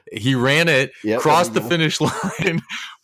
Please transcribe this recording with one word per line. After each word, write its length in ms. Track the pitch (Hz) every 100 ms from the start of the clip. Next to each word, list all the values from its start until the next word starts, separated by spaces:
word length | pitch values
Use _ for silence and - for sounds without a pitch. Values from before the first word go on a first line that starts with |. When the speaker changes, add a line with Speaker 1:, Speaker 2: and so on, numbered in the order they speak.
| -
Speaker 1:
He 220 | 110 120 131
ran 320 | 127 147 170
it, 240 | 135 135 -
Speaker 2:
Yep, 160 | 107 117
Speaker 1:
crossed 340 | 156 151 123
Speaker 2:
there 80 | 110
Speaker 1:
the 140 | 113 170
Speaker 2:
you 20 |
go. 0 |
Speaker 1:
finish 240 | 156 -
<laughs> 380 | 151 - 190 - 175
line 120 | 165 - - - -